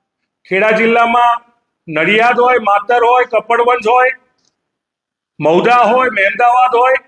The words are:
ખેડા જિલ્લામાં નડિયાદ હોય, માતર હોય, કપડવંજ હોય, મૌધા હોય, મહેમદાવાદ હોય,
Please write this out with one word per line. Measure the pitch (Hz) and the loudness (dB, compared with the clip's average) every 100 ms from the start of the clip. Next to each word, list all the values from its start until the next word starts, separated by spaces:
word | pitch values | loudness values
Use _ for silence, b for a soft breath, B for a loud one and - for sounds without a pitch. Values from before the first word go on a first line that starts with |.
| _ _ _ _ _ | _ _ _ _ _
ખેડા | 185 214 | -2 0
જિલ્લામાં | 220 226 233 233 240 240 254 - _ _ _ - | 0 0 0 0 2 0 -2 -8 _ _ _ -10
નડિયાદ | 156 170 214 233 240 | -4 0 0 0 0
હોય, | 247 247 | 0 0
માતર | 214 202 202 240 | 0 -2 0 0
હોય, | 233 247 247 | 2 0 0
કપડવંજ | 220 - 233 240 247 214 | -4 -2 -2 0 -2 0
હોય, | 247 254 - _ _ _ _ _ _ _ _ _ _ _ - | 0 0 -4 _ _ _ _ _ _ _ _ _ _ _ -6
મૌધા | 151 175 226 240 | 0 0 2 2
હોય, | 214 247 254 | 2 0 -2
મહેમદાવાદ | 208 196 208 240 247 254 | -2 -4 0 0 2 0
હોય, | 240 254 262 | 0 0 -2